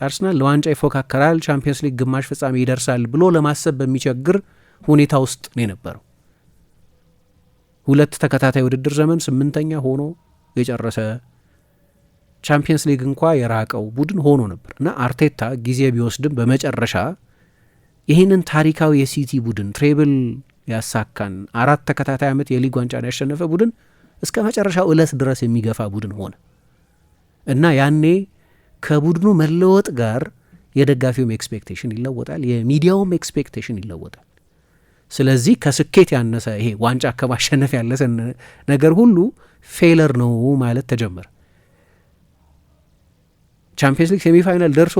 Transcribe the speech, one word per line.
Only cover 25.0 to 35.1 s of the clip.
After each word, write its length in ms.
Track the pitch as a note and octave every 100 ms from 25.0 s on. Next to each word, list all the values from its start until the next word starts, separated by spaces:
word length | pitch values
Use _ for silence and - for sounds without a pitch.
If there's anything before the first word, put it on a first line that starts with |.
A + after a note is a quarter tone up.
| D#3
ድረስ 260 | C3+ C3+ B2+
የሚገፋ 400 | A#2+ A#2 A2 A2 G#2+
ቡድን 240 | G#2 G#2+
ሆነ 220 | G2+ F#2+ - _ _ _ _ _ _ _ _ _ _ -
እና 260 | C3 E3
ያኔ 320 | C3+ C#3 D3+ D#3 F#3 G3 _ _ _ _ _
ከቡድኑ 460 | - D3+ D#3 E3 G#3
መለወጥ 540 | F3+ D#3 E3+ F#3 G3 -
ጋር 280 | B2+ A2+ A#2+ - - _ - _ C3+
የደጋፊውም 560 | C#3 C3 C3 B2 A#2+
ኤክስፔክቴሽን 600 | A2 - G#2+ - F#2 B2
ይለወጣል፣ 500 | G#2+ B2+ A#2+ A#2+ D#3+ B2+
የሚዲያውም 640 | A#2+ A2+ D3 E3+ G3 F#3+
ኤክስፔክቴሽን 640 | E3+ - D3+ C#3 - - G#2+
ይለወጣል። 460 | G#2+ E2 F2 - _ _ _ _ _ _ _ _ _